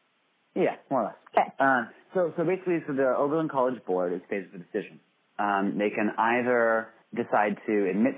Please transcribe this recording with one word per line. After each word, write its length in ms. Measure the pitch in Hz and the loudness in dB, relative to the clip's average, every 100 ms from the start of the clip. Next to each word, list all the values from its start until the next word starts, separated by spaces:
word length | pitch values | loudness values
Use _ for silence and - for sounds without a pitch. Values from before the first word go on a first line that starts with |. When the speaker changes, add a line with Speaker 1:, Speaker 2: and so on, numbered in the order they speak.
| _ _ _ _ _ - | _ _ _ _ _ -2
Speaker 1:
Yeah, 200 | 143 - - | -2 -2 -4
more 120 | 135 | -2
or 40 | 95 | -2
less. 100 | - - 220 | -6 -2 0
Speaker 2:
Okay. 120 | - - | 0 2
Speaker 1:
Um, 300 | 135 127 117 - _ | 2 2 0 -10 _
so, 200 | 185 170 156 | -2 -2 0
so 80 | |
basically, 400 | 165 185 180 170 147 | -2 0 -2 -2 -2
so 80 | |
the 220 | 135 135 117 | 0 2 2
Oberlin 320 | 143 160 156 | 0 0 0
College 360 | 139 127 117 - | 0 0 -2 -2
Board 280 | 92 90 | -2 0
is 80 | 85 - | -4 -6
faced 220 | 104 90 | -8 -8
with 100 | 95 | -14
a 40 | 85 | -8
decision. 340 | 104 90 78 _ _ _ - | -8 -8 -14 _ _ _ -4
Um, 400 | 104 101 98 - | -2 0 0 0
they 120 | 104 | -2
can 220 | 117 104 - | 0 -2 0
either 720 | 113 123 123 120 117 113 113 - _ 117 | 2 2 2 2 2 2 -2 -12 _ -6
decide 420 | 117 120 104 101 - | 0 2 2 -2 0
to 240 | 104 95 | 0 2
admit 260 | 95 127 | 2 0